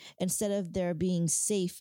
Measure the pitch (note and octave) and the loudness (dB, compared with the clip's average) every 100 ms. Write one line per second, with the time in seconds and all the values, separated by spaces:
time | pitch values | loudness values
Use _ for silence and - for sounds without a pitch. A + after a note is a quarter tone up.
0 | - - F3+ - G#3 G3+ F3 F#3 F3 D#3+ | -14 -4 -2 0 0 0 -2 -2 -2 0
1 | F#3 F3 E3 - - G3+ F3+ - | 2 2 2 2 0 0 0 -4